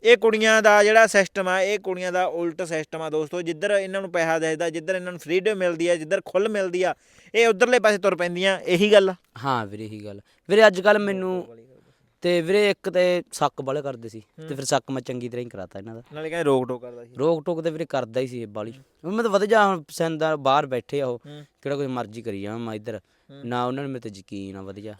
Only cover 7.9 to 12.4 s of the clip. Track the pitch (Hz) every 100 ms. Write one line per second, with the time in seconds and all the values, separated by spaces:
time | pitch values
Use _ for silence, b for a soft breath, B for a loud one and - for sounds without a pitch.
7.9 | 208 196 175 175 175 190 185 - 175 208
8.9 | 208 190 180 _ - 139 127 107 104 110
9.9 | 107 104 101 _ _ _ 196 220 180 190
10.9 | 208 202 190 185 185 170 117 117 131 _
11.9 | _ _ _ 175 175